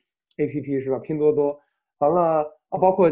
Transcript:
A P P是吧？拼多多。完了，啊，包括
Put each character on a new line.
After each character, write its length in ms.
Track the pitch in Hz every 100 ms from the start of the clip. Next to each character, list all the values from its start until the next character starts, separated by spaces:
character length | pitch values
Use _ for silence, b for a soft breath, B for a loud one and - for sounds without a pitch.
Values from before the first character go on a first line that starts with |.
| _ _ _ -
A 100 | 147
P 120 | 143
P 200 | 135 139
是 100 | 131
吧？ 80 | 127
拼 180 | 120 156
多 140 | 151
多。 280 | 143 143 147 b b _ -
完 100 | 147
了， 300 | 175 165 160 151 - _
啊， 80 | 190
包 140 | 185
括 200 | 185 170